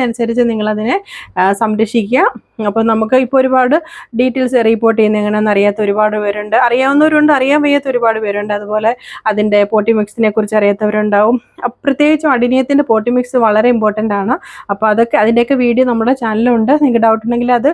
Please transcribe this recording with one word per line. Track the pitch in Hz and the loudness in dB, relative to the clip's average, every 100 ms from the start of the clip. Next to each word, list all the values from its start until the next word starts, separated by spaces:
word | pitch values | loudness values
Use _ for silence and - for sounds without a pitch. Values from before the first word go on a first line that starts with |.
അനുസരിച്ച് | 247 233 226 233 233 | -2 -2 -2 0 0
നിങ്ങളതിനെ, | 220 214 214 214 381 - - - 185 | 0 -2 -2 -2 -4 -6 -20 -10 -2
ആ, | 190 | 0
സംരക്ഷിക്കുക. | 196 220 214 220 240 208 254 415 - _ - 208 | 0 -2 0 0 -2 0 0 0 -2 _ -8 -4
അപ്പോൾ | 220 226 | -2 0
നമുക്ക് | 220 220 262 | 0 0 0
ഇപ്പോൾ | 254 269 | 2 0
ഒരുപാട് | 262 262 247 311 330 - - 226 | 2 2 2 0 -2 -20 -10 -2
ഡീറ്റെയിൽസ് | 254 254 254 247 226 | -2 0 0 0 2
റിപ്പോർട്ട് | 220 226 220 | 2 2 2
ചെയ്യുന്ന | 214 214 | 0 0
എങ്ങനെയാണെന്ന് | 208 214 214 | -2 0 0
അറിയാത്ത | 202 202 202 208 | 2 0 0 -2
ഒരുപാട് | 202 214 214 | 0 0 0
പേരുണ്ട്, | 208 208 208 220 | -4 -4 -2 0
അറിയാവുന്നവരുണ്ട്, | 240 247 269 285 311 302 302 | 2 0 0 2 2 2 2
അറിയാൻ | 277 262 294 | 2 2 2
വയ്യാത്ത | 294 285 277 | 2 0 0
ഒരുപാട് | 240 233 220 | -2 0 -2
പേരുണ്ട്. | 214 202 208 | -2 -4 -4
അതുപോലെ | 208 208 214 220 247 - - 220 | -6 -4 -2 -2 -4 -8 -8 -4
അതിൻ്റെ | 208 214 208 | -2 2 2
പോട്ടി | 202 214 214 | 2 0 0
മിക്സിനെ | 220 208 - 220 | 0 -2 -2 -2
കുറിച്ച് | 214 214 214 | 0 -2 0
അറിയാത്തവരുണ്ടാവും. | 202 202 214 214 208 202 214 247 - - | 0 0 -2 -2 0 2 2 0 -4 -8
അ, | - - | -8 -6
പ്രത്യേകിച്ചും | - 262 294 302 311 | -4 0 2 2 0
അഡിനിയത്തിൻ്റെ | 247 240 254 262 277 285 | 0 0 0 0 0 2
പോട്ടി | 220 220 | 0 0
മിക്സ് | 247 247 254 226 | -2 -2 0 2
വളരെ | 208 240 233 | 2 2 2
ഇമ്പോർട്ടൻ്റ് | 214 208 220 202 | 0 -2 -2 -2
ആണ്. | 196 311 - - - | -2 -4 -8 -14 -8
അപ്പോൾ | 202 220 | -2 0
അതൊക്കെ, | 214 233 262 | 0 0 0
അതിൻ്റെയൊക്കെ | 214 233 240 262 247 | 2 2 0 0 0
വീഡിയോ | 233 254 | 2 0
നമ്മുടെ | 233 226 | 0 0
ചാനലിലുണ്ട്. | 262 226 214 240 233 220 294 | -2 -2 -2 0 2 2 2
നിങ്ങൾക്ക് | 294 233 226 | 2 2 2
ഡൗട്ട് | 220 220 | 0 -2
ഉണ്ടെങ്കിൽ | 240 240 | -2 0
അത് | 240 254 | 0 0